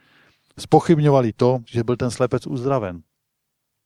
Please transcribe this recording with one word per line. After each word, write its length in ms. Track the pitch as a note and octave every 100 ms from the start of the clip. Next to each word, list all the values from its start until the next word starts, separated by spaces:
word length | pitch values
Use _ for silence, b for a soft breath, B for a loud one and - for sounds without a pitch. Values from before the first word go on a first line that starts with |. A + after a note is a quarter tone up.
| b b b b b -
Zpochybňovali 760 | - - - D#3+ D3 C#3 A#2
to, 260 | - B2 B2+ A2+
že 180 | A#2+
byl 140 | A2+ A#2+
ten 140 | B2
slepec 360 | - B2 B2 -
uzdraven. 540 | C#3+ B2+ C3+ G2+ F2 - _ _ _ _ _ _ _